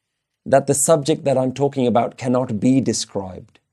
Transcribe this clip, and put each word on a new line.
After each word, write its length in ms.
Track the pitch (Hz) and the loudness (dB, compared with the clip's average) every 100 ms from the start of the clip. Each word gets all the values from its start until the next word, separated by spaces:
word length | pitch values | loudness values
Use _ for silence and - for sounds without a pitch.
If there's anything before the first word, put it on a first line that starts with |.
| _ _ _ _ - | _ _ _ _ 0
that 200 | 135 139 | 2 2
the 60 | |
subject 500 | 135 - 160 139 156 | 0 2 2 2 -2
that 120 | 139 131 | 0 0
I'm 160 | 131 | 0
talking 340 | 127 143 139 123 | 0 -2 0 0
about 300 | 113 117 - | 2 0 -4
cannot 420 | 131 123 127 107 | -2 -2 -2 0
be 220 | 123 131 | 2 2
described. 800 | 113 107 - - 95 90 - _ _ | 2 -2 -6 -8 -10 -12 -18 _ _